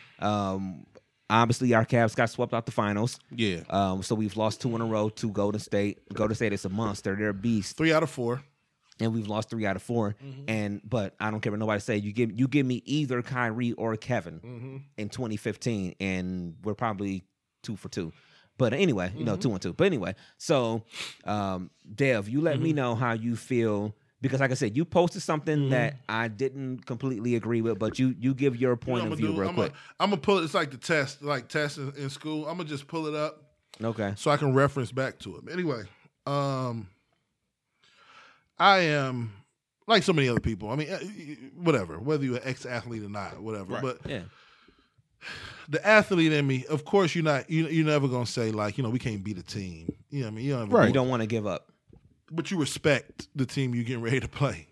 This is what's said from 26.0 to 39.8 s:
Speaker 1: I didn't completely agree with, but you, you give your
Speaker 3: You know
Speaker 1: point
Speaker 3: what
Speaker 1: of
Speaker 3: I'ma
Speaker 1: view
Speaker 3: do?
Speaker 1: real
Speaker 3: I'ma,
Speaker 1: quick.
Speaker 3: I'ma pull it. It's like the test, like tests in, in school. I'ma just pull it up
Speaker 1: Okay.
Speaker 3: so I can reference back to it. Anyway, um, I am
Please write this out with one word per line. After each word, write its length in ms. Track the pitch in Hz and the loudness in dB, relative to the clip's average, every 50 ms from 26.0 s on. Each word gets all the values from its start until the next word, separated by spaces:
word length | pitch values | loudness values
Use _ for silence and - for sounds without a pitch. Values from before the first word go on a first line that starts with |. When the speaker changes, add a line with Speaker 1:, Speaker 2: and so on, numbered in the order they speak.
| - | -8
Speaker 1:
I 220 | - 107 113 117 117 | -4 -2 -2 -2 -2
didn't 560 | 107 101 135 135 131 139 135 131 127 120 - | -2 -2 -4 -4 -2 -4 -6 -6 -8 -8 -8
completely 500 | - 127 107 139 135 131 98 113 123 120 | -8 -6 -4 -2 -2 -2 -2 0 0 0
agree 260 | 117 101 113 120 117 | 2 2 0 0 2
with, 160 | 110 117 110 | 2 2 0
but 220 | 95 113 107 - - | 0 -2 -2 2 2
you, 160 | 131 131 123 | 2 2 2
you 160 | - 117 131 135 | 2 0 0 2
give 220 | 123 139 139 123 | 2 2 0 2
your 160 | 117 123 123 | 2 2 2
Speaker 3:
You 40 | 123 | 2
know 20 | |
Speaker 1:
point 260 | 120 - 131 127 120 110 | 0 0 -2 0 0 0
Speaker 3:
what 20 | |
Speaker 1:
of 40 | 110 | -2
Speaker 3:
I'ma 40 | 107 | 0
Speaker 1:
view 100 | - 110 104 98 | 0 0 0 2
Speaker 3:
do? 60 | 101 | 0
Speaker 1:
real 80 | 95 90 | 0 0
Speaker 3:
I'ma, 120 | 87 101 95 | 2 0 0
Speaker 1:
quick. 100 | 80 - - - - - - | 0 -2 -8 -18 -16 -4 0
Speaker 3:
I'ma 160 | 170 202 202 | 2 2 2
pull 240 | - - - 202 185 | 2 4 4 4 4
it. 60 | 165 | 2
It's 80 | 151 - | 2 0
like 180 | 190 160 139 | 0 0 0
the 60 | 131 | -4
test, 440 | 117 - - 170 151 139 139 - - | -8 -2 0 2 2 2 0 -4 -6
like 280 | 143 143 143 131 117 - | -4 -2 -2 -2 -4 -4
tests 280 | - 151 147 143 139 | -2 -2 -2 -2 -4
in, 140 | 151 139 135 139 | -6 -8 -8 -8
in 120 | 147 143 135 | -6 -8 -8
school. 380 | 139 - - 156 156 151 151 | -8 -8 -6 -6 -6 -4 -6
I'ma 160 | 147 170 180 175 | -6 -6 -6 -6
just 240 | 151 151 139 143 | -6 -8 -8 -8
pull 200 | - 165 165 160 | -8 -6 -6 -4
it 60 | 151 151 | -4 -2
up 300 | 151 151 156 151 - - _ _ _ _ _ - - 110 | -2 -4 -4 -6 -10 -20 _ _ _ _ _ -10 -6 -4
Speaker 1:
Okay. 300 | 117 110 - 107 98 101 | -4 -2 -2 -2 -2 -4
Speaker 3:
so 160 | - - 151 | 0 2 2
I 60 | 147 | 2
can 160 | 147 151 139 127 | 4 4 4 6
reference 400 | 135 143 139 139 139 127 - 127 | 6 4 4 2 -2 -4 -4 -2
back 260 | 131 135 127 - - | -4 -4 -4 -6 -8
to 160 | - 101 - | -12 -14 -12
it. 160 | - - - | -12 -12 -8
Anyway, 300 | 160 180 180 156 110 113 98 92 - _ _ _ _ _ _ | -6 -4 -4 -2 -4 -4 -8 -12 -18 _ _ _ _ _ _
um, 600 | 139 143 143 139 139 135 131 131 123 117 113 101 92 _ _ _ _ _ _ _ _ _ _ _ _ _ _ _ _ _ _ _ _ _ _ - - - - - - _ _ _ _ _ | -4 -2 0 0 -2 -2 -2 -4 -4 -4 -6 -10 -12 _ _ _ _ _ _ _ _ _ _ _ _ _ _ _ _ _ _ _ _ _ _ -20 -20 -20 -20 -20 -20 _ _ _ _ _
I 220 | - 175 196 196 190 | 6 8 8 8 8
am 540 | 175 156 147 143 135 131 127 120 117 110 98 101 _ _ _ _ _ _ _ _ | 6 4 4 2 2 0 -2 -4 -6 -6 -10 -14 _ _ _ _ _ _ _ _